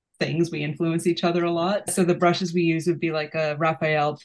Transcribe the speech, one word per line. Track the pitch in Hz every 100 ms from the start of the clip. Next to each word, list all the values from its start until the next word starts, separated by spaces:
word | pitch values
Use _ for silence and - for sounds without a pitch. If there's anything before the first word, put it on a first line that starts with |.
| _ -
things. | 143 156 165
We | 151
influence | 147 151 165 165 175
each | 170
other | 175 170 170
a |
lot. | 170 180 202 -
So | -
the | 175 170
brushes | 175 - 180
we | 175
use | 165 160 170
would | 160
be, | 165
like, | 156 151 160
a | 151 147
Raphael | 160 160 156 151 151 151